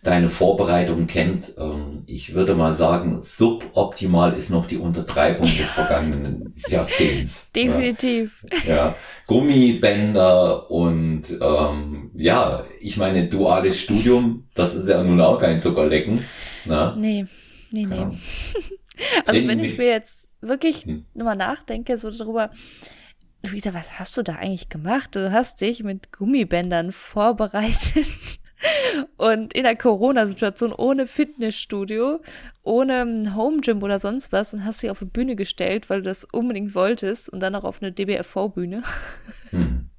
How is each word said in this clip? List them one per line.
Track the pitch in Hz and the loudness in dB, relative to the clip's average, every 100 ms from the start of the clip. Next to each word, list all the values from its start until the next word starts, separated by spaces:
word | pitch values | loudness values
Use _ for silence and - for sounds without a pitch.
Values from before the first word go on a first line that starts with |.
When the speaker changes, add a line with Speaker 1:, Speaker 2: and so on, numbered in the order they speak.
Speaker 1:
deine | 90 87 85 | 2 4 2
Vorbereitung | - 90 98 92 87 85 82 82 | 4 2 4 2 2 2 0 0
kennt, | - 80 - - - | 0 0 0 -6 -10
ähm, | 78 73 73 - - | -8 -6 -8 -12 -12
ich | 87 - | -12 -6
würde | 82 92 85 | 0 2 4
mal | 80 | 2
sagen, | 80 80 90 87 - | 4 2 2 0 -4
suboptimal | - - 113 113 - - - - 92 87 87 | -8 2 2 2 -4 -2 -2 -2 2 4 4
ist | - - | 2 -2
noch | 87 82 | -2 0
die | - | -4
Untertreibung | 87 - - - - - 82 | -2 -4 -2 2 2 4 2
des | 80 78 | 2 0
vergangenen | - - 82 80 71 71 - - - | -2 0 0 0 -2 -4 -6 -10 -10
Speaker 2:
<laughs> | - | -2
Speaker 1:
Jahrzehnts. | - - 523 - - - - - | -2 0 2 2 2 -4 -8 -6
Speaker 2:
Definitiv. | - 247 240 247 220 254 233 220 - - 339 - | -2 0 2 0 0 -2 0 -4 -8 -8 -4 0
Speaker 1:
Ja. | - | 2
Ja. | - - - - - | 2 -2 -14 -20 2
Gummibänder | 113 143 135 123 113 104 101 107 101 92 90 87 78 - | 4 6 8 6 6 4 4 2 6 8 8 6 2 0
und, | 82 85 82 80 78 - - | 0 2 2 0 -2 -6 -2
ähm, | - 78 - 73 73 - - - | 2 2 2 -2 -6 -10 -12 -2
ja, | - - - - - - | 2 4 2 -2 -8 -14
ich | 104 101 | -8 -2
meine, | 95 95 87 | 0 2 0
duales | 98 95 87 95 92 | 2 4 4 4 0
Studium, | - 107 120 123 117 - - | 0 2 6 6 4 -2 -6
das | - 87 - | 0 0 0
ist | 95 | 2
ja | 90 | 2
nun | 90 87 | 6 6
auch | 82 82 | 6 6
kein | 80 82 | 2 2
Zuckerlecken. | 87 - 76 78 - 117 135 - - - - | 2 2 2 2 2 -2 -2 -12 -14 -14 -4
Ne? | 135 - 220 | 0 0 0
Speaker 2:
Nee, | 214 208 190 - - - - | -2 -2 -4 -12 -20 -20 -10
nee, | 214 202 | -6 -4
nee. | 190 | -4
Speaker 1:
Genau. | 190 - | -4 -6
Speaker 2:
<laughs> | - - - 427 - 392 - - 554 453 - | -10 -10 -6 -8 -8 -14 -20 -8 -2 0 2
Also | |
Speaker 1:
Training | 233 247 | 2 2
Speaker 2:
wenn | 233 | 0
ich | 226 | -2
Speaker 1:
mit | - | 0
Speaker 2:
mir | 247 | 0
jetzt | 226 220 - - _ | 0 -4 -16 -18 _
wirklich | 220 269 320 311 - | -6 0 0 -2 -6
Speaker 1:
Hm. | 233 - | -10 -10
Speaker 2:
nochmal | - 226 196 | -6 -4 -2
nachdenke, | 185 285 - 226 233 240 | -4 -4 -8 -8 -4 -4
so | 220 | -4
darüber, | 214 220 226 214 - - - - - - _ _ _ | -10 -6 -2 -4 -6 -20 -18 -20 -20 -20 _ _ _
Luisa, | 202 202 202 180 | -10 -6 -6 -8
was | 160 - | -12 -12
hast | 180 - | -8 -6
du | |
da | 208 160 | -6 -6
eigentlich | 190 185 - | -6 -6 -8
gemacht? | 156 160 262 - 202 | -8 -2 -2 -2 -4
Du | 190 | 0
hast | 208 254 - | 2 0 -2
dich | 208 240 | -4 -2
mit | 214 190 - | -6 -8 -12
Gummibändern | - 202 269 185 170 175 170 170 | -6 0 0 2 0 0 -2 -2
vorbereitet | 190 - 214 214 214 214 202 214 220 - 302 302 - - - - _ | -8 -8 0 2 2 -2 0 0 0 2 0 0 -6 -14 -16 -18 _
<laughs> | 622 622 523 339 269 _ | 0 0 0 -2 -6 _
und | 220 220 220 | 2 2 -2
in | - 254 | 0 0
der | 226 | 2
Corona-Situation | 247 202 240 262 214 190 208 202 233 | 2 4 2 2 0 0 -4 -2 -6
ohne | - 247 269 254 | 0 0 0 -2
Fitnessstudio, | - 294 294 220 208 - 208 196 214 254 320 - - - - | -2 -4 -2 -6 -6 -6 -6 -4 -2 -2 -2 -8 -20 -20 -12
ohne | - 226 269 254 240 226 214 196 | 0 2 2 0 0 -2 -2 0
Home | 240 311 | 0 0
Gym | 262 208 | 0 0
oder | 196 196 | 0 -2
sonst | 202 247 - | -2 -6 -2
was | 190 214 208 | -2 -2 -6
und | 202 | -6
hast | 220 | -6
dich | 226 | -6
auf | 196 | -6
eine | 190 | -8
Bühne | - 262 214 | -4 -4 -4
gestellt, | 196 - 180 202 - | -6 -4 -2 -2 -2
weil | 196 | -4
du | 190 | -4
das | 190 | -8
unbedingt | - 233 240 208 208 | -6 -4 -2 -4 -4
wolltest | 196 190 233 196 226 - | 0 0 0 -4 -6 -8
und | 185 | -6
dann | 190 | -4
auch | 202 214 | -4 -6
auf | - | -6
eine | 196 | -10
D-B-F-V-Bühne. | 180 196 196 - - 202 196 175 196 240 | -6 -4 -2 -4 -4 -4 -4 -6 -6 -8
<laughs> | - - - - - - | -8 -10 -16 -18 -20 -8
Speaker 1:
Hm. | 90 76 62 - | -2 -2 -2 -6